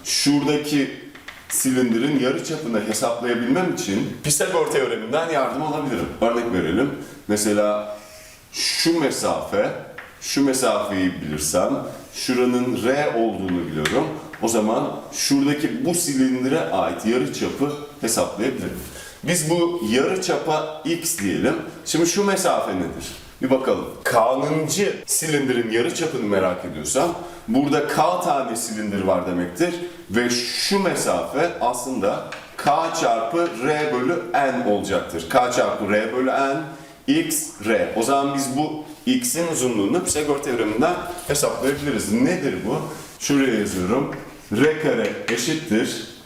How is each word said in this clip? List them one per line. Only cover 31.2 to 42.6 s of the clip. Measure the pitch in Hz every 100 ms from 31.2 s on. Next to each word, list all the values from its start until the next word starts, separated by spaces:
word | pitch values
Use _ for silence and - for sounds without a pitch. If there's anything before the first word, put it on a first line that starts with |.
| - 135 170 -
aslında | 120 - 135 120 98 107 - - - -
K | 147 151 165 -
çarpı | 139 113 113 165 170 113
R | 135 151 147
bölü | 127 127 - -
N | - 127 123 104
olacaktır. | 101 - - - 107 -
K | 127 123
çarpı | - 107 - 101
R | 104 107
bölü | 127 131
N, | 135 135 151 156 - - - -
X, | 151 156 - - - 104
R. | 104 87 110
O |
zaman | 117 139 143
biz | 139 123 135
bu | 151 151 - - 120
X'in | 131 120 160 170
uzunluğunu | 139 127 110 98 165
Pisagor | - 151 147 139
teoreminden | 139 117 107 107 160 180 - - -
hesaplayabiliriz. | 143 - - 131 139 143 110 -
Nedir | 113 147 180 139 -